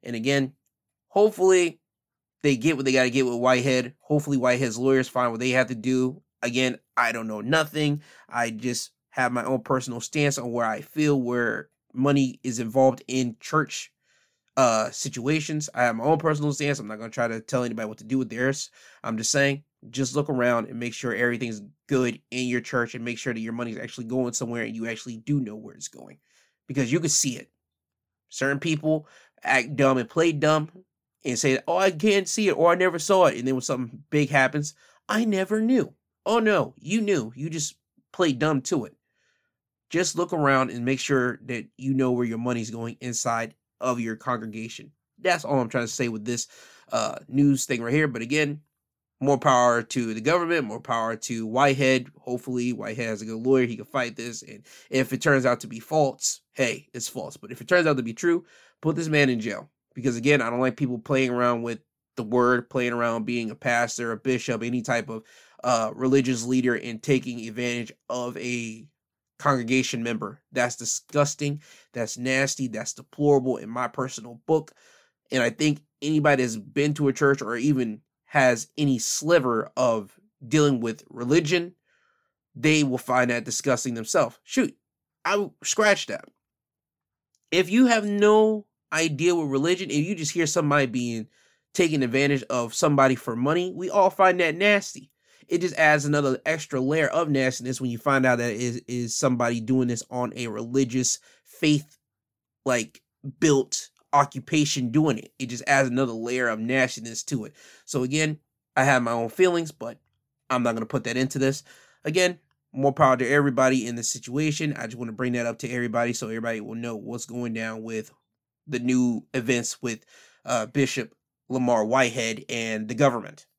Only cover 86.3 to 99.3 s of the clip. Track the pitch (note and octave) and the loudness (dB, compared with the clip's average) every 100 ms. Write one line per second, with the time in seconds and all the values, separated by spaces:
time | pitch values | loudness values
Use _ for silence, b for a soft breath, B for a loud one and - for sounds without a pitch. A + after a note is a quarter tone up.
86.3 | _ _ _ _ _ _ _ _ _ _ | _ _ _ _ _ _ _ _ _ _
87.3 | _ _ E3+ F3 A3 B3+ A3+ G#3 G3+ G#3 | _ _ 0 2 4 6 4 2 4 6
88.3 | G#3+ A3 G#3+ - _ _ D#3 E3 C#3+ E3+ | 6 6 2 -6 _ _ 0 0 2 2
89.3 | F3 D3+ C3+ D#3 F3+ F3+ D3 E3 F#3 D3+ | 2 0 0 0 0 0 -2 -2 -2 -4
90.3 | E3+ D#3+ F3 D3 D3 C3 B2 A#2+ A2+ A2 | -2 0 0 2 2 2 -2 -4 -6 -8
91.3 | _ _ _ _ - E3+ D3+ C3 C3 C#3 | _ _ _ _ 0 2 2 0 2 2
92.3 | C#3 - B2 A#2+ - D#3 C#3+ C3+ B2+ - | 0 -2 -6 -4 0 2 6 4 4 -2
93.3 | A#2 C3 E3 F3+ F3+ F#3 G3+ F#3+ - F#3 | -2 0 0 -2 -6 -2 2 2 6 4
94.3 | F3+ E3+ D#3+ G3+ G3+ - - - _ b | 4 0 2 2 2 0 -16 -20 _ b
95.3 | b _ E3+ F3+ - D#3 D3+ D3 D3 C#3+ | b _ -2 -2 2 4 4 2 2 2
96.3 | C3 - D#3+ - C3 C3 D#3+ D3 - D#3+ | 0 -2 -4 -4 -4 0 0 2 0 0
97.3 | C#3 C3 B2 B2 B2+ B2+ A#2+ C#3+ C3+ C3 | 2 0 -2 -8 -6 -6 -4 0 2 4
98.3 | A#2+ A#2+ G#2+ B2 A#2+ - B2 A#2+ - C3+ | 2 -2 -4 -4 -6 -8 -6 -4 0 0